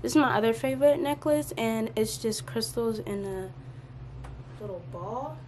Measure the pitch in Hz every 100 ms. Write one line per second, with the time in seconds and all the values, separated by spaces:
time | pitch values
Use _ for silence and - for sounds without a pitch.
0 | - 302 262 208 226 226 262 262 285 285
1 | 285 294 311 302 294 - 226 226 226 -
2 | 214 - 226 208 - 226 220 - 233 220
3 | - 202 196 190 190 - - - - -
4 | - - - - - - 208 180 151 131
5 | 190 240 285 -